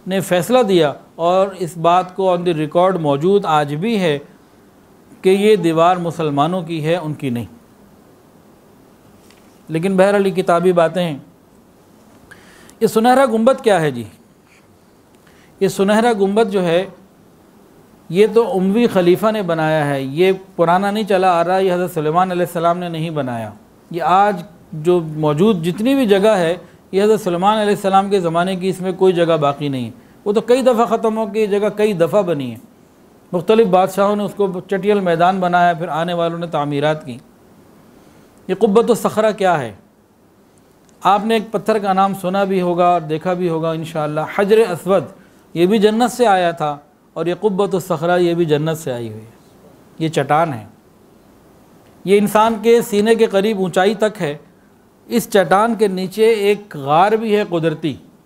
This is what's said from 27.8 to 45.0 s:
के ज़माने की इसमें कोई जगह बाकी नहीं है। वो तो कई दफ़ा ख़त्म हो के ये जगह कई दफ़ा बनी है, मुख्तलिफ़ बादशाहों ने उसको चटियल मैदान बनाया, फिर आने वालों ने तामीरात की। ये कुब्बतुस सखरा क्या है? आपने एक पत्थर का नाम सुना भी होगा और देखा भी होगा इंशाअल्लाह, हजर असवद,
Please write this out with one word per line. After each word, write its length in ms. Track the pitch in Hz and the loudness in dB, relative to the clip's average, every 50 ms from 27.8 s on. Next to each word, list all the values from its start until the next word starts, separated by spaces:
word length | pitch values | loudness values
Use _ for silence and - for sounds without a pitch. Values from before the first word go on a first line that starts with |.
| - 190 190 190 196 202 | 0 2 2 2 2 2
के 100 | 202 196 | -2 0
ज़माने 360 | 170 165 160 170 180 190 190 | 0 0 0 0 0 0 -2
की 120 | 175 185 190 | -4 -4 -4
इसमें 260 | 165 185 185 185 180 | -4 -4 -4 -6 -2
कोई 180 | 185 190 190 | 2 2 2
जगह 240 | 180 175 170 165 165 | 4 4 2 2 2
बाकी 320 | 156 143 139 139 - 147 143 | 2 2 0 -2 -2 -4 -4
नहीं 160 | 135 127 120 | -4 -4 -6
है। 100 | 110 - - - - - - - | -8 -10 -16 -20 -20 -20 -10 -6
वो 60 | 208 | -2
तो 80 | 208 220 | -2 -2
कई 220 | 214 226 240 269 | 2 2 2 4
दफ़ा 220 | 233 254 240 220 233 | 4 2 2 2 2
ख़त्म 300 | 185 220 208 208 226 220 | 0 0 -2 -2 -2 -2
हो 120 | 220 220 | -2 -6
के 140 | 202 196 220 | -4 -2 -2
ये 60 | 220 | -2
जगह 220 | 196 202 202 208 208 | 0 0 0 0 -2
कई 260 | 202 208 214 220 208 | -2 0 -2 0 2
दफ़ा 280 | 160 165 156 180 208 | 0 0 2 2 0
बनी 280 | 196 175 165 143 131 120 | 0 0 -4 -4 -6 -8
है, 100 | 113 110 - - _ _ _ _ _ _ _ _ _ - _ - 180 | -10 -12 -18 -20 _ _ _ _ _ _ _ _ _ -20 _ -6 -6
मुख्तलिफ़ 340 | 180 160 - 220 226 226 185 | -6 0 2 4 4 4 4
बादशाहों 480 | 180 180 190 185 - 196 202 202 208 | 4 2 2 0 0 0 0 0 0
ने 80 | 208 208 | -2 -4
उसको 360 | 185 202 - 202 190 175 185 | -6 -4 -4 -4 -4 -4 -8
चटियल 400 | - - 196 190 175 208 208 202 | -8 -6 -6 -4 0 0 0 0
मैदान 400 | 190 175 165 160 175 180 196 190 | 0 0 0 2 2 0 0 0
बनाया, 340 | 180 175 175 180 175 175 170 | -2 0 2 2 2 2 0
फिर 140 | 156 175 175 | -2 -6 -6
आने 260 | 143 156 170 180 175 | -4 -4 -4 -4 -2
वालों 240 | 170 170 165 170 170 | -2 -2 -4 -4 -6
ने 80 | 175 | -10
तामीरात 560 | 165 165 147 147 143 147 139 147 151 156 156 | -6 -4 -4 -4 -2 -2 -2 0 -2 -2 -2
की। 180 | - 131 117 - - _ _ _ _ _ - _ _ _ _ _ _ _ _ - - - _ - _ _ _ - - - | -6 -14 -16 -16 -18 _ _ _ _ _ -20 _ _ _ _ _ _ _ _ -20 -20 -20 _ -20 _ _ _ -18 -8 -8
ये 60 | 185 | -2
कुब्बतुस 480 | 185 214 214 190 233 220 240 220 - | 0 0 2 2 2 2 2 0 -2
सखरा 300 | - 190 143 208 220 220 | -2 -4 -2 0 0 0
क्या 220 | 202 - 190 185 170 | 0 0 0 0 0
है? 240 | 151 123 110 98 - _ _ _ _ _ _ _ _ _ _ _ _ _ _ _ _ _ _ _ _ _ _ _ _ - | 0 -4 -8 -12 -16 _ _ _ _ _ _ _ _ _ _ _ _ _ _ _ _ _ _ _ _ _ _ _ _ 0
आपने 320 | 180 196 208 202 226 226 | 2 2 2 2 0 -2
एक 140 | 220 208 220 | -2 -2 -4
पत्थर 280 | - 202 - 220 220 214 | -8 -6 -2 -2 -2 -2
का 140 | 196 196 | 0 0
नाम 220 | 185 190 196 196 190 | 0 2 0 0 -2
सुना 300 | 196 180 180 190 196 202 | -4 -6 -4 -2 -2 -2
भी 160 | 190 196 185 | 0 -2 -2
होगा 300 | 180 175 175 170 180 175 | 0 -2 0 2 2 2
और 100 | 175 170 | 2 0
देखा 340 | 160 151 156 156 160 185 180 | 0 -4 -6 -4 -2 -4 -4
भी 140 | 175 180 170 | -2 -2 -4
होगा 240 | 165 160 160 165 160 | -2 -2 -4 -4 -6
इंशाअल्लाह, 540 | 160 160 - - 156 151 151 151 156 151 - - - | -6 -8 -8 -6 -6 -6 -4 -4 -6 -6 -6 -2 -2
हजर 220 | 208 190 220 220 | 2 2 4 4
असवद, 520 | 226 180 175 - - 175 196 180 | 2 2 -2 -6 -2 0 0 0